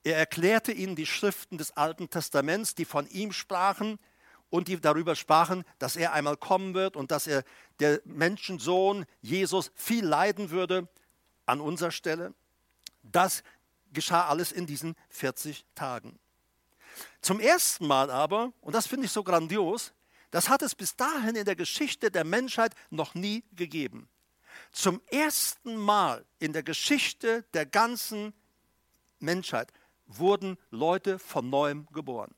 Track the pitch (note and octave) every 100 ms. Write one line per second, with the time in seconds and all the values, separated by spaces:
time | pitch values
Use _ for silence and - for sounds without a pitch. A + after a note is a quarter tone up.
0 | D3+ D#3+ D#3 - F3 A3 A3 F#3+ F#3+ D#3+
1 | D#3 - G3+ - - E3+ D3+ - D#3 D#3+
2 | F3 F3 - D3 C#3 F#3+ A3 - D#3 D3
3 | C#3+ F#3 G#3+ F3+ - F3+ F#3+ F#3+ G#3+ G#3
4 | _ _ _ - _ E3+ F3 F3+ D#3 D3+
5 | E3 D3+ - D#3+ E3+ F#3 F3 _ B2+ E3+
6 | E3+ D3+ D3 D3 - F#3+ F#3+ F#3 F#3+ D3+
7 | C3 D3 - C#3 - - - - D3 D3
8 | - - E3 G#3 - F3+ B2+ F3+ F#3+ G3+
9 | E3+ _ A2 F3 F#3+ F#3 - - - A#3
10 | F#3 D3+ G3 F#3+ G3 F3 F3+ F#3 F3 _
11 | _ _ _ _ - C3 D3 E3+ E3+ -
12 | E3+ E3 F3+ - _ _ _ _ - _
13 | G#2+ E3+ F#3 - - _ _ _ _ C#3
14 | - E3+ E3+ D3+ F3 - F3 C#3+ E3 D#3+
15 | _ - C3+ - D3+ C#3+ _ - C#3+ A#2+
16 | A2+ - _ _ _ _ _ _ - -
17 | - _ - G3+ A#3 F4 - - D3+ C3+
18 | C#3 C3 D3+ G3+ B3 _ D3+ A3 - B3+
19 | F#3 A3 F#3 E3+ D#3+ G#3 E3+ A#3 - _
20 | _ _ _ E3+ E3+ C#4 C#4 - F#3+ -
21 | C4 D#4 A3 A3+ G3+ F3 E3+ - D4 -
22 | A3 F3+ D#3+ G#3 B3+ - A3+ - - D#3
23 | C#3+ F3 G3+ G#3+ - F3 F3 D#3 C3 A#2
24 | - _ _ _ _ - - - G3 F#3
25 | _ C4+ D#4 - - - A#3+ A3 G#3 G#3
26 | E3+ A#2 - _ D#3 D#3 C#3 D3+ - C#4+
27 | - - A3+ A#3 - E3 D3 G3 A#3 A#3
28 | - G#3+ G#3+ - _ _ _ _ _ _
29 | _ _ D3 F3+ - C3+ - _ _ _
30 | _ G#2 F3+ G3+ F#3+ F3+ _ A2+ D#3 F#3
31 | G3+ F#3+ - D3+ B2 C#3 D3 D3 D3 D3
32 | C3+ A#2+ -